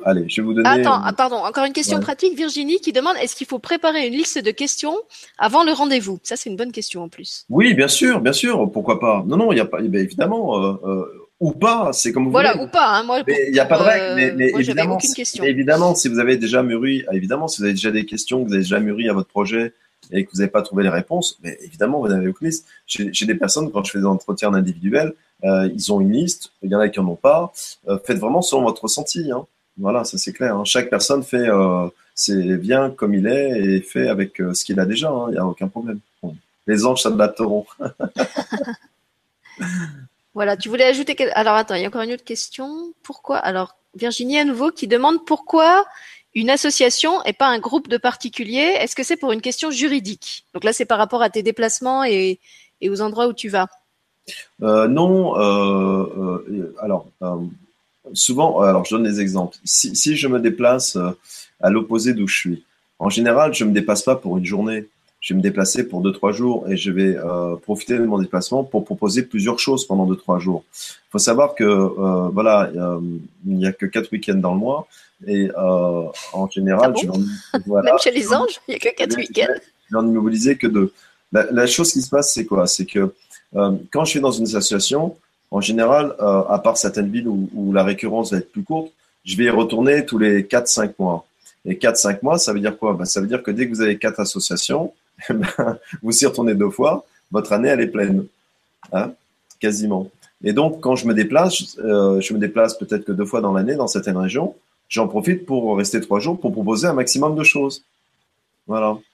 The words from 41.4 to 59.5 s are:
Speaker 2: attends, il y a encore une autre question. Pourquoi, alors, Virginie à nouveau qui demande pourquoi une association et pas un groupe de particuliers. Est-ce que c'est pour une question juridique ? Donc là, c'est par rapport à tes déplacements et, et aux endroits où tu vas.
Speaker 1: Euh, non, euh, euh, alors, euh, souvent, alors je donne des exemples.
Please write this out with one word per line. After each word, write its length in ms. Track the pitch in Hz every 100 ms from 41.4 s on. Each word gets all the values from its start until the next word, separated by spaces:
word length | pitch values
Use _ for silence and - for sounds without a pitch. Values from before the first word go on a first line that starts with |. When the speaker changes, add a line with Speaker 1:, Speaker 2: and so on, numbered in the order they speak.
| 220 214
Speaker 2:
attends, 200 | 220 185
il 60 |
y 40 | 196
a 20 |
encore 140 | 233
une 100 | 226
autre 140 | 247 -
question. 640 | 226 - - 262 311 339 -
Pourquoi, 340 | - 285 - 277
alors, 400 | - 185 185 _ _ 185
Virginie 420 | 233 226 247 294
à 60 |
nouveau 260 | 294 233 294
qui 160 | 320 214
demande 380 | 240 277 330 330
pourquoi 600 | 302 - 320 320 370 403 - - - _
une 160 | 220 226
association 720 | 277 294 285 247 - 320 370
et 80 | -
pas 160 | 202 269
un 120 | 233
groupe 280 | 226 254 302
de 80 | 240
particuliers. 800 | 247 240 240 - 214 247 311 381
Est-ce 160 | 240 -
que 60 |
c'est 120 | 262 330
pour 160 | 269
une 80 | 220
question 320 | 247 240 320
juridique ? 720 | 262 285 285 196 196 - - _
Donc 120 | 180 214
là, 80 |
c'est 100 | 233
par 140 | 240 220
rapport 240 | 214 247
à 80 | 226
tes 120 | 220
déplacements 640 | 208 220 226 - 254 262
et, 380 | 269 196 190 185 _ - _ _
et 80 | 185
aux 100 | 202
endroits 280 | 214 214 240
où 60 |
tu 140 | 233 220
vas. 200 | 196 185 _ _ _ _ _ - - - _
Speaker 1:
Euh, 280 | 110 107 110
non, 500 | 139 180 190 185 -
euh, 640 | 104 101 101 98 95 95 95 95 92 90 -
euh, 260 | 101 85 82
alors, 260 | 107 95 - _
euh, 160 | 90 87 87 - _ _ _ _ -
souvent, 480 | - - 127 156 85
alors 240 | 98 92
je 120 | 90 113
donne 80 |
des 180 | 110 104
exemples. 340 | 98 92 90